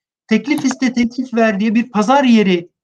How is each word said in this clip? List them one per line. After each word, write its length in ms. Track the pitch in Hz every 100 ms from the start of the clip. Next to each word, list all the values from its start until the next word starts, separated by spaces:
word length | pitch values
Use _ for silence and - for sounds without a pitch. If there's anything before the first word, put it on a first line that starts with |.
| _ _ _
Teklif 380 | 220 269 294
iste, 280 | 262 - 254
teklif 420 | 240 233 - 254
ver 260 | 226 226 196
diye 140 | 226
bir 160 | 220 240
pazar 340 | 190 202 285
yeri 460 | 254 226 190 175 170 _